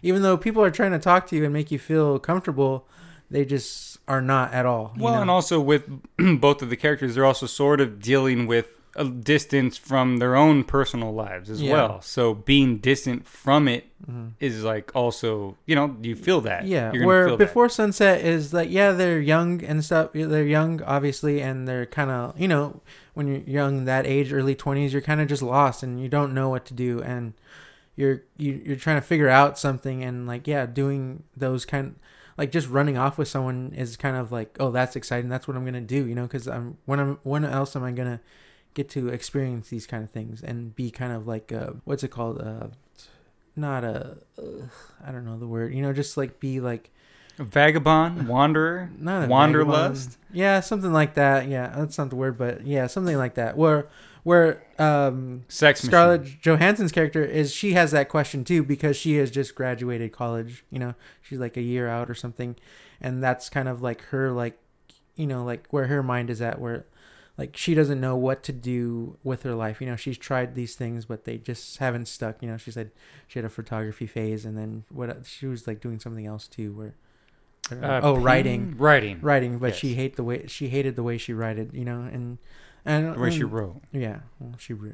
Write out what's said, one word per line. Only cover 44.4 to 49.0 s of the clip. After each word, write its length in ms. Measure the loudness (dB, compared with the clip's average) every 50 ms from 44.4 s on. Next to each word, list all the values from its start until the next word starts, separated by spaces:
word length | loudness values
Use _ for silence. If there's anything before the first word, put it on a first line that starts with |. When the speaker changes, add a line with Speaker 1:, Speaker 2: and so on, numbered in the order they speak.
| -16 -14 -14 -14 -16 -16 -18 -20 -20 -20 _ _ -16
Speaker 1:
I 60 | -14
don't 140 | -12 -12 -10
know 120 | -12 -12 -10
the 100 | -10 -8
word, 260 | -6 -6 -6 -4 -4
you 80 | -4
know, 120 | -2 -2 -2
just, 240 | -2 -4 -4 -4 -6
like, 220 | -6 -6 -8 _
be, 200 | -8 -6 -4 -4
like, 300 | -4 -4 -6 -6 -10 _ _ _ _ _ _ _ _ _ -16 -14
Speaker 2:
A 60 | -14
vagabond, 840 | -2 4 6 6 6 6 4 4 6 6 6 4 2 0 -4 -4 0
Speaker 1:
<laughs> 80 | 2
Speaker 2:
wanderer, 540 | 4 4 4 4 2 2 0 -2 -4 -8 -10 -12
Speaker 1:
Not 280 | -10